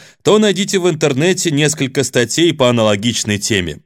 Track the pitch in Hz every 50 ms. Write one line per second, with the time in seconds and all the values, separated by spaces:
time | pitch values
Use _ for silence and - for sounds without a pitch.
0 | - - _ _ - 190 202 214 220 208 190 180 202 202 202 185 170 180 165 156
1 | 160 147 135 131 160 185 180 185 - 170 143 143 151 147 151 - 139 123 - 143
2 | 131 - - 131 120 110 - 156 165 170 160 156 127 123 120 117 110 107 107 101
3 | 104 120 110 - - 107 104 98 - - 110 95 87 80 73 - _